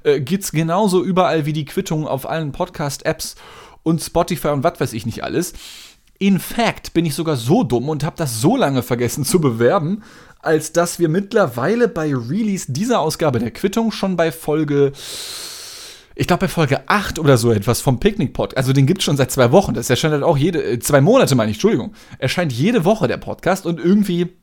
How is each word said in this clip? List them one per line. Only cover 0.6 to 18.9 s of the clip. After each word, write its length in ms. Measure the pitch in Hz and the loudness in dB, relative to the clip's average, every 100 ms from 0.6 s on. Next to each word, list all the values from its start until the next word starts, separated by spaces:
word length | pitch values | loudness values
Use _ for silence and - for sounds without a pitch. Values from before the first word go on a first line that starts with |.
| 165 175 214 180 | 0 2 2 2
überall 420 | 175 180 170 160 151 | 2 2 2 2 0
wie 80 | |
die 120 | 156 139 | -4 -4
Quittung 420 | - - 156 156 | -6 -4 -4 -2
auf 200 | 131 - | -4 -4
allen 240 | 160 151 | -6 -6
Podcast-Apps 840 | - 185 - 147 - - 160 - - - - - - | -6 -8 -4 -6 -4 -4 -4 -8 -14 -20 -20 -20 -6
und 180 | 160 165 | -2 -2
Spotify 460 | - 170 170 170 156 | 0 -2 -2 -2 -2
und 160 | 147 | 0
was 160 | 151 - | 0 -2
weiß 140 | 135 | -4
ich 120 | 113 117 | -4 -8
nicht 180 | - | -6
alles. 300 | 65 120 175 - - - - _ _ _ | -4 -2 -4 -10 -18 -20 -20 _ _ _
In 220 | 196 180 | 2 2
fact 540 | - - 220 - - | 0 -2 -2 -2 -4
bin 120 | 170 165 | -2 -2
ich 80 | |
sogar 220 | 143 160 143 | -2 -2 -2
so 280 | 117 208 | 2 2
dumm 260 | 156 120 135 | 2 -2 -2
und 140 | 156 | -4
hab 120 | 156 - | -6 -4
das 260 | 151 113 | -6 0
so 160 | 143 262 | 2 2
lange 240 | 160 135 | 2 0
vergessen 420 | - 120 120 - | -2 -2 -2 -2
zu 160 | 139 185 | 0 2
bewerben, 640 | 147 113 120 190 156 214 - - - - | 2 2 2 2 0 -6 -8 -20 -20 -8
als 340 | - 156 - | -2 -2 0
dass 240 | 170 175 - | -2 -2 0
wir 120 | 165 | 0
mittlerweile 760 | 170 196 220 170 117 139 233 226 | 0 0 0 0 0 -2 0 0
bei 200 | 175 156 | 0 -2
Release 640 | 135 117 185 220 190 - | -2 -2 -4 -2 -4 -4
dieser 300 | 131 233 220 | -4 0 0
Ausgabe 360 | 156 - 160 127 | 0 0 0 0
der 140 | 233 | -4
Quittung 400 | - 214 226 226 | -4 -2 0 -2
schon 240 | - 196 180 | -2 -2 0
bei 160 | 165 | 0
Folge, 640 | 156 - 151 151 143 139 139 - - - - - - - - - - _ - | -2 -2 -2 0 2 2 0 -14 -12 -12 -12 -14 -16 -18 -18 -20 -20 _ -6
ich 100 | 139 | 0
glaub, 120 | 175 | 0
bei 80 | 190 | 0
Folge 400 | - 147 135 - | 0 0 0 0
acht 320 | 202 196 - | -2 0 0
oder 180 | 151 127 | 4 6
so 140 | 117 | 4
etwas 300 | 107 101 117 | 2 0 0
vom 180 | - 123 | 0 2
Picknick-Pod, 560 | 208 214 135 - 104 - | 0 0 -4 -2 -4 -2
also 160 | 131 | 2
den 140 | 135 | 4
gibt's 180 | 135 | 4